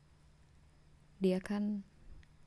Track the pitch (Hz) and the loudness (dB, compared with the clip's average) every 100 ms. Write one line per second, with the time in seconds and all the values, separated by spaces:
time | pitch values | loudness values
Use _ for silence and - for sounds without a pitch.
0 | - - - - - - - - - - | -20 -20 -20 -20 -20 -20 -20 -20 -20 -20
1 | - - 190 185 - 208 208 208 - - | -20 0 2 4 2 0 0 -2 -6 -16
2 | - - - - | -16 -16 -18 -20